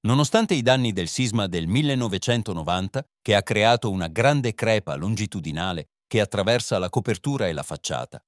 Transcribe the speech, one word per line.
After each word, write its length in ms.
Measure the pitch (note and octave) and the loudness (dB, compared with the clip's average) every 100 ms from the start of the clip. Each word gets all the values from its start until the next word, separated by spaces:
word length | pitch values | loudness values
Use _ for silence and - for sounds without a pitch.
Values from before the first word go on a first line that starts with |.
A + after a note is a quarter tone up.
Nonostante 520 | A2 C3 C#3+ A3 A3 | 2 2 4 2 2
i 80 | D#3+ | 2
danni 300 | A#2+ C3 A#2+ | 4 4 2
del 160 | F#2 E2+ | 0 -4
sisma 380 | - B2 A2+ G2 | -2 0 0 0
del 200 | F2 D#2+ | -2 0
millenovecentonovanta, 1400 | A#2+ D3+ C3 A#2 F#2+ - A#2+ G#2+ E2+ D#2+ F2+ F#2+ C3+ - _ | 2 2 0 0 -2 0 -2 -2 -6 -2 -2 -2 -6 -10 _
che 140 | - | 2
ha 80 | G2+ | 2
creato 480 | - G#2 A2 A#2+ A2 | 4 4 4 4 0
una 180 | F#2+ E2 | -2 -2
grande 460 | D#2+ B2+ D3 A#2+ | 2 2 2 -2
crepa 400 | - A#2 G#2+ - | -2 0 0 -2
longitudinale 960 | C#2+ F2+ A2 A2 G2 D#2+ D2+ F#2 E2+ D2 _ _ | -6 -4 -4 -4 -6 -6 -4 -4 -6 -10 _ _
che 140 | A2+ | 0
attraversa 580 | G2+ G2+ F#2+ A#2+ - G#2 | 0 0 2 0 0 -2
la 120 | F2+ | -2
copertura 580 | - G2+ G#2 C#3+ C#3 G2 | -4 -2 -4 -2 -2 -2
e 40 | |
la 100 | D#2 | -4
facciata 600 | C2+ D2+ - C2 B1 - | -8 -10 -6 -6 -8 -14